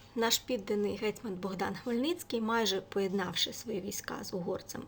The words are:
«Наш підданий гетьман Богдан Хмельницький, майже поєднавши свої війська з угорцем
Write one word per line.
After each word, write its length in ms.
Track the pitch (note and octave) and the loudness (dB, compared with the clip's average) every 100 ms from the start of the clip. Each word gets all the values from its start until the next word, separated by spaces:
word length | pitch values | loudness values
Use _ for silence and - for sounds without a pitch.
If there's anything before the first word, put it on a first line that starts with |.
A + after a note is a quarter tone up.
| - A#3+ | -8 2
«Наш 220 | A3+ - | 4 4
підданий 580 | - B3 G3 G#3 G3+ G3+ | 2 -2 2 2 2 2
гетьман 380 | G#3+ G3+ A3+ | 0 -2 -4
Богдан 420 | F#3 F#3+ F#3+ G3 G3 | -4 -4 -2 -2 -2
Хмельницький, 680 | B3 A#3 C#4+ F4 - A#3 | 0 2 2 0 -2 0
майже 400 | A3 A#3 G#3+ G3 | 2 4 4 2
поєднавши 720 | - G3+ G3 G3 F3+ E3+ - | 0 0 2 2 0 0 0
свої 280 | - A#3 G3+ | -2 -4 -4
війська 420 | G3+ - - - | -2 -4 -4 -6
з 100 | - | -4
угорцем 500 | F#3+ F3 - - - | -4 -2 -2 -4 -10